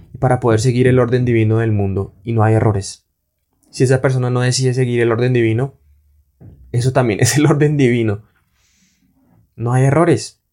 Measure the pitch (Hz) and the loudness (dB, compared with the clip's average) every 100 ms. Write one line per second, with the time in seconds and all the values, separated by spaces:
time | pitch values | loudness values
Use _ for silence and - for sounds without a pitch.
0 | - - 131 123 123 110 127 120 127 127 | -20 -6 -2 0 0 0 0 2 2 2
1 | 120 127 123 117 110 113 113 107 98 95 | 2 0 0 0 2 0 0 -2 -2 -4
2 | 98 - - 113 107 110 110 98 95 - | -8 -10 -6 0 2 2 2 -2 -6 -16
3 | _ _ _ _ _ _ _ - 127 131 | _ _ _ _ _ _ _ -2 0 2
4 | 139 131 123 123 123 123 131 127 127 120 | 0 -2 -2 -2 -2 -2 -2 -2 -2 0
5 | 117 113 123 123 113 110 135 - _ _ | 0 0 0 0 0 0 -4 -10 _ _
6 | _ _ _ _ - - - 123 123 135 | _ _ _ _ -20 -20 -8 -4 -2 0
7 | 120 101 - - 147 151 147 147 131 120 | 0 0 0 2 2 2 0 2 0 0
8 | 110 101 - _ _ _ _ _ _ _ | -2 -4 -10 _ _ _ _ _ _ _
9 | _ _ _ _ _ - 117 127 131 139 | _ _ _ _ _ -10 -2 2 2 2
10 | 170 - - - _ | 2 0 -2 -18 _